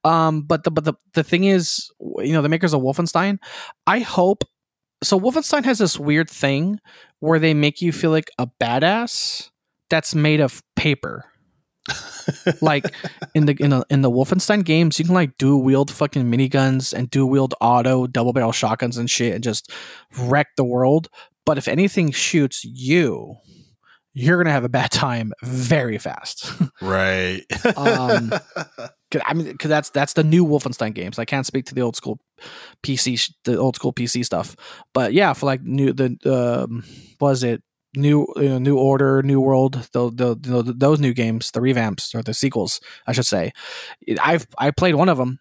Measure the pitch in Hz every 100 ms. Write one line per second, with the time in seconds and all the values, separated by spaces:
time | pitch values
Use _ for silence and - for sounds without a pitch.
0 | 160 165 160 156 147 160 170 156 156 -
1 | _ - 151 175 196 190 156 - - _
2 | - - 131 160 147 160 175 151 127 143
3 | 170 165 190 196 - - - - - 220
4 | 226 - 180 208 - _ _ _ _ _
5 | - 196 220 285 294 294 247 226 190 -
6 | 147 151 160 - 139 139 175 208 _ -
7 | - _ 156 160 160 151 147 - 175 -
8 | 165 160 151 - 123 _ 117 127 160 214
9 | 240 - - - - _ _ _ _ 160
10 | - 156 151 151 135 - _ - 156 139
11 | - - - _ _ _ _ _ - -
12 | - - - - - - 156 147 - -
13 | - - 147 156 147 143 143 131 - 139
14 | 135 123 135 185 - 208 165 156 170 -
15 | 165 180 147 - 135 139 131 135 139 -
16 | 147 147 120 117 131 135 135 131 131 -
17 | 123 139 135 135 131 - 117 123 127 131
18 | 123 123 120 127 113 - 113 113 123 117
19 | 120 - 117 104 117 107 - - - -
20 | _ - 123 139 147 - 123 123 131 156
21 | 165 - - _ - 143 - 151 196 -
22 | 160 131 - 170 139 - 117 127 127 170
23 | 139 69 - - _ - _ _ _ _
24 | _ 131 127 175 170 143 123 127 117 -
25 | 139 120 110 - 123 127 123 151 123 104
26 | - - - - - - 143 _ 95 95
27 | 95 95 92 95 - - 240 180 143 -
28 | 123 - 113 214 - 170 151 - 117 _
29 | _ 151 - 160 160 143 151 151 147 -
30 | 143 - 156 165 165 147 135 120 110 107
31 | 104 107 113 139 127 135 127 131 120 -
32 | - 208 _ _ - - - _ - 131
33 | - 117 - _ - 113 131 - 135 -
34 | 117 123 120 87 - - - - - 127
35 | 117 147 190 135 139 131 127 135 135 127
36 | 127 - 139 131 123 120 123 117 - -
37 | - _ 143 131 123 117 _ _ _ 135
38 | 143 147 143 - 139 131 135 139 135 135
39 | 139 135 135 135 135 135 131 131 120 127
40 | 123 117 123 113 123 123 120 120 139 151
41 | 139 123 113 113 - 117 123 123 110 95
42 | - 117 110 110 139 120 92 - - -
43 | - 120 117 98 85 - - - - -
44 | - 110 143 165 - - 139 - 185 151
45 | 185 143 123 131